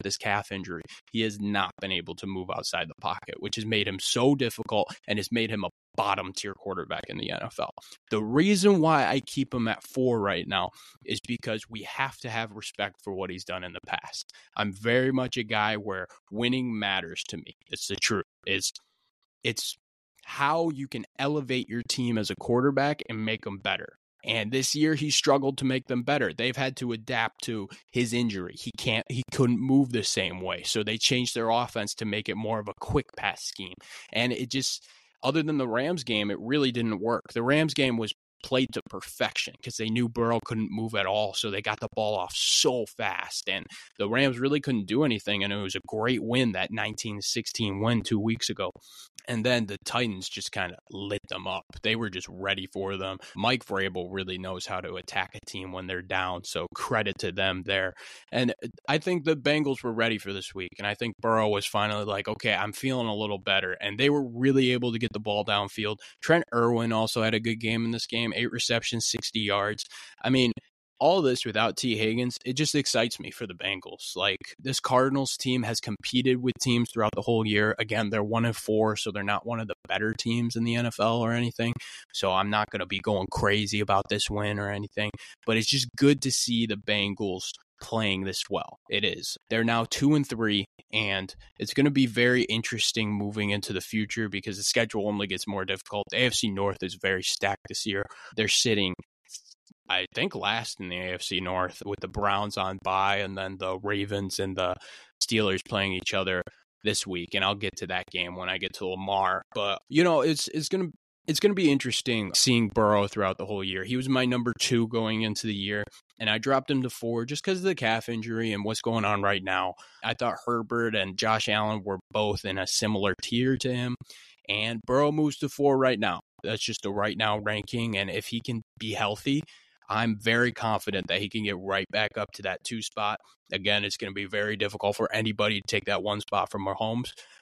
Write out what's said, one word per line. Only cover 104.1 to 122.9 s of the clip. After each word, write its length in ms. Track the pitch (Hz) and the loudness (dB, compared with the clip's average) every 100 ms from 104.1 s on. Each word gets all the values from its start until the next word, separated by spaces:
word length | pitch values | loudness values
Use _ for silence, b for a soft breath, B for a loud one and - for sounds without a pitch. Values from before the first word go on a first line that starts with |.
| 101 95 - | -4 -4 -4
and 160 | 98 92 | -4 -2
the 200 | 90 92 B B B - | -2 -2 B B B -6
Steelers 380 | - 113 104 92 - | 0 2 2 0 0
playing 240 | 104 98 | -2 0
each 220 | 92 - | -2 -2
other 280 | 101 95 92 - B _ _ 104 | 0 0 0 -2 B _ _ -2
this 200 | 104 98 | -2 -2
week. 280 | 90 85 | -6 -2
And 100 | 101 | 0
I'll 100 | 95 101 | 2 0
get 200 | 101 - | -4 -6
to 100 | 90 | -4
that 180 | 92 92 | -4 -4
game 280 | 90 87 90 | -6 -6 -4
when 100 | 92 | -4
I 120 | 95 | -4
get 160 | 92 - | -4 -6
to 100 | 92 | -6
Lamar. 560 | 92 98 98 95 95 - | -4 -2 2 2 0 -4
But, 260 | 113 101 98 - | -2 -2 -2 0
you 160 | 143 175 | 2 4
know, 160 | 156 | 4
it's, 260 | 143 151 - | 4 0 -2
it's 220 | 160 147 | -4 -2
gonna, 180 | 190 180 - _ _ - | -2 -2 -6 _ _ -4
it's 120 | 151 | 2
gonna 140 | 208 | 4
be 180 | 196 165 | 6 4
interesting 640 | 139 131 - - 117 98 | 4 2 -2 0 0 0
seeing 360 | - - 117 110 | 4 6 6 4
Burrow 380 | 113 107 104 101 | 4 6 6 4
throughout 300 | 107 95 95 | 2 0 0
the 80 | 98 | -4
whole 180 | 101 | -4
year. 200 | 95 92 | -4 -4
He 140 | 92 127 | -4 -2
was 100 | 131 | 2
my 180 | 131 127 | 2 4
number 280 | 123 120 113 | 2 0 0
two 300 | - 120 113 | 2 4 2
going 340 | 117 110 110 | 0 0 0
into 260 | 110 104 113 | 0 -2 -2
the 80 | 101 | -2
year, 300 | 98 104 104 B _ - | -2 -2 -4 B _ -4
and 100 | 110 | 0
I 80 | 110 | 0
dropped 320 | 135 135 127 | 2 2 2
him 140 | 135 | 0
to 60 | 127 | -2
four 340 | - 117 117 | -4 -2 -2
just 200 | 120 147 | -2 -4
'cause 160 | - 190 | -2 0
of 40 | |
the 120 | 190 170 | 0 0
calf 340 | 117 113 113 | 2 0 0
injury 420 | 113 113 113 113 | -4 -4 -2 0
and 140 | 104 104 | 0 -2
what's 160 | 110 | -2
going 240 | - 113 101 | 0 2 4
on 160 | 104 | 4
right 200 | 98 101 | 4 2
now. 340 | 95 92 92 - B B | 2 0 0 -4 B B
I 120 | 110 117 | -6 -2
thought 240 | 120 - - | -2 -2 -2
Herbert 500 | 120 107 117 117 107 | -2 0 0 2 0
and 220 | 95 92 | 0 0
Josh 300 | 110 110 - | 2 2 2
Allen 340 | 107 107 107 98 | 2 2 0 -2
were 140 | 95 - | -6 -2
both 320 | 107 107 98 | 0 2 0
in 140 | 101 95 | -2 -2
a 100 | 92 | -2
similar 460 | - 107 | 0 2